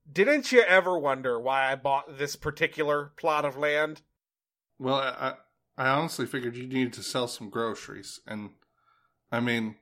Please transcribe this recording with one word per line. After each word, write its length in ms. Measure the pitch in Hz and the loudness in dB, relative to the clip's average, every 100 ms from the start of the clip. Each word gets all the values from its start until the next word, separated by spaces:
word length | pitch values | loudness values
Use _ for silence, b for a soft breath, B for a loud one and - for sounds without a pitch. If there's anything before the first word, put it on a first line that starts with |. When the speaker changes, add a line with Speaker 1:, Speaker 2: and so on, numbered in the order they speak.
| - | -4
Speaker 1:
"Didn't 400 | 151 226 294 - | 2 4 2 6
you 100 | 247 | 6
ever 360 | 196 185 180 175 | 8 6 6 2
wonder 420 | 143 135 127 117 | 2 0 0 0
why 320 | 127 135 135 | 0 2 2
I 40 | 135 | 0
bought 420 | 139 139 156 135 | 0 -2 -4 -6
this 180 | 143 - | -6 -6
particular 760 | 151 147 160 - 147 147 143 - | -8 -2 -2 0 0 0 -4 -4
plot 300 | 170 151 143 | 0 0 0
of 120 | 135 | -2
land?" 440 | 147 147 156 156 _ _ _ _ _ _ _ - | 0 0 0 -4 _ _ _ _ _ _ _ -6
Speaker 2:
Well, 160 | 131 135 | -2 0
I, 400 | 135 - 131 - _ _ _ - | 0 -2 -4 -6 _ _ _ -2
I, 80 | 131 | 2
I 40 | |
honestly 360 | 139 165 - 120 | 2 0 -4 -4
figured 300 | 139 120 120 | -4 -6 -6
you 120 | 127 | -4
needed 260 | 131 120 | 0 0
to 100 | 110 | -2
sell 240 | - 131 120 | -6 -4 -4
some 220 | - 107 | -6 -8
groceries, 720 | 113 117 98 - 98 - - - | -4 -4 -4 -12 -16 -16 -16 -12
and 260 | 107 101 - _ _ _ _ _ _ _ | -10 -10 -16 _ _ _ _ _ _ _
I 80 | 117 | -2
mean, 360 | 120 117 110 110 | 0 0 -2 -8